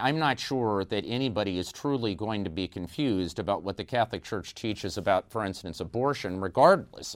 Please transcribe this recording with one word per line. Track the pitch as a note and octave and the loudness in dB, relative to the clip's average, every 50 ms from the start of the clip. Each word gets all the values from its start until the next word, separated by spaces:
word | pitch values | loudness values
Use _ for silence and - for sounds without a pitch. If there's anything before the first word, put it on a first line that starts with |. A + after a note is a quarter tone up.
| A2+ | 4
I'm | C3 D3+ D#3+ | 2 2 4
not | D#3 C#3 B2+ - | 2 2 0 0
sure | - - C3+ B2+ A#2 A2 G#2 G2 F#2+ | -2 -2 0 0 2 2 2 2 0
that | - A2 G2+ - | 0 0 -2 0
anybody | E2 A#2+ B2+ C3+ B2+ G2+ G#2 G#2 G2+ F2+ | -2 -2 0 0 0 0 0 0 2 0
is | F2+ F2 - | 0 -2 -4
truly | - - - C#3+ C#3 B2 A2+ G#2+ F#2 | -8 -4 -2 0 0 2 0 -2 -2
going | E2 G#2+ A2 A2 G2+ G2 | -2 -2 -2 -2 -2 -2
to | - | -4
be | D#2+ F#2+ F#2 | -2 -4 -4
confused | E2+ - G2 F2 E2+ - - D3 C3 G2+ F#2 F2+ D#2+ - - | -4 -4 -8 -8 -6 -2 0 2 2 2 2 2 0 -2 -4
about | F2+ G2 G2+ E2 E2+ | 0 0 0 0 0
what | G2 F#2+ | -6 -6
the | - G2 | -6 -6
Catholic | - B2+ A#2+ A2 - - E2+ - | -2 0 0 0 0 -2 -8 -6
Church | - A2 F#2+ D#2+ - - | -6 -6 -6 -6 -8 -10
teaches | - - A2 G#2 - - F2+ - G#2 | -6 -4 -4 -4 -2 -4 -6 -6 -2
about, | F2+ G2+ F#2+ F#2+ - - | 2 2 2 2 2 -2
for | - A2+ G#2+ | -6 -4 -4
instance, | F#2+ F#2 - - F2 D#2 - | -4 -4 -6 -8 -10 -8 -8
abortion, | F2 - - A#2 C3 C#3+ C3+ - - F#2 F2+ F#2+ | -8 -4 -2 -2 0 0 -2 -2 -4 -6 -4 -4
regardless | G2 F#2 - B2+ C#3 F3 G3 D#3+ A2+ - - - - - - | -4 -2 4 8 8 8 8 6 2 -8 -14 -14 -12 -12 -12